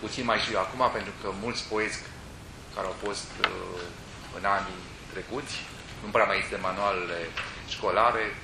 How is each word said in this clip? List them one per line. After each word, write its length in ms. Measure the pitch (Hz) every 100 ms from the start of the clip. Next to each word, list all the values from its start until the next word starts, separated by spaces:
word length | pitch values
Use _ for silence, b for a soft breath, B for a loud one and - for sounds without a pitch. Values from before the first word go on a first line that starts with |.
Puțin 200 | 107 - 120
mai 140 | 110
știu 180 | - 104
acum, 220 | 92 123 127 113
pentru 160 | 101 98
că 60 | 101 95
mulți 200 | 113 117 -
poeți 260 | 107 107 - - - - - - - - -
care 120 | 95
au 60 | 95 104
fost, 240 | 101 - -
uh, 400 | 95 92 92 90 90 - - - - 90
în 80 | 98 98
anii 240 | 92 92 92 - -
trecuți, 420 | 98 90 123 147 - - - - -
nu 60 | 104 117
prea 120 | 101
mai 80 | 95
există 200 | 92 101 95
manualele 520 | 92 101 92 87 85 82 78 - - - -
școlare 480 | 104 92 117 117 107 101